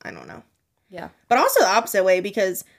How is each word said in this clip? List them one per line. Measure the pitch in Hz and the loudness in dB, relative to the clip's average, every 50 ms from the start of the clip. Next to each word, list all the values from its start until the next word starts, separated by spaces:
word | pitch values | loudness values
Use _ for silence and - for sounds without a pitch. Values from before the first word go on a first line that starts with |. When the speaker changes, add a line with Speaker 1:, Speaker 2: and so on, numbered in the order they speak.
| - | -18
Speaker 1:
"I | - 95 | -16 -16
don't | 76 62 71 | -16 -18 -18
know." | 87 - - _ _ _ _ _ _ _ _ _ | -20 -20 -20 _ _ _ _ _ _ _ _ _
Speaker 2:
Yeah. | 185 170 - - _ _ _ | -18 -16 -16 -16 _ _ _
Speaker 1:
But | - 240 262 | 0 0 2
also | 440 539 - 494 | 2 2 2 2
the | - 185 | 2 4
opposite | 196 226 - - - 202 185 | 2 0 0 0 0 0 4
way, | 190 185 185 | 4 2 2
because, | 175 202 - 226 196 190 175 - - _ _ | 0 -4 -2 -2 -2 -2 -2 -6 -12 _ _